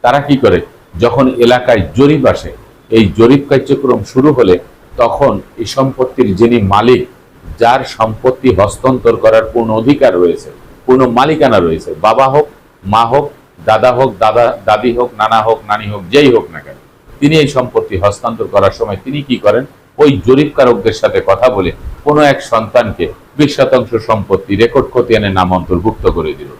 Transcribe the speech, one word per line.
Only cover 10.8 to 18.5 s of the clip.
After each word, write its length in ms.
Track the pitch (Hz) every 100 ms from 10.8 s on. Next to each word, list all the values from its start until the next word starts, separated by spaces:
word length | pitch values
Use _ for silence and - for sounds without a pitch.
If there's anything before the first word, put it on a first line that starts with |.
পূর্ণ 180 | - 127 127 117
মালিকানা 400 | 143 156 139 104
রয়েছে, 300 | 85 80 - 78 104
বাবা 200 | 117 135
হোক, 120 | 143 147 - _ _ 95
মা 100 | 110 117
হোক, 120 | 139 - - _ _
দাদা 260 | - 110 123 123
হোক, 120 | 131 92
দাদা, 220 | 110 117 120 - -
দাদি 240 | 107 123 117
হোক, 100 | 120 107
নানা 200 | 110 113 110
হোক, 120 | 110 104
নানি 160 | 107 104
হোক, 100 | 104 90
যেই 180 | 131 143
হোক 120 | 113 87
না 60 | 78
কেন, 180 | - 71 _ _ - -
তিনি 140 | 143 160
এই 60 | 143 131
সম্পত্তি 380 | 123 113 - 98
হস্তান্তর 420 | 101 - 117 113 98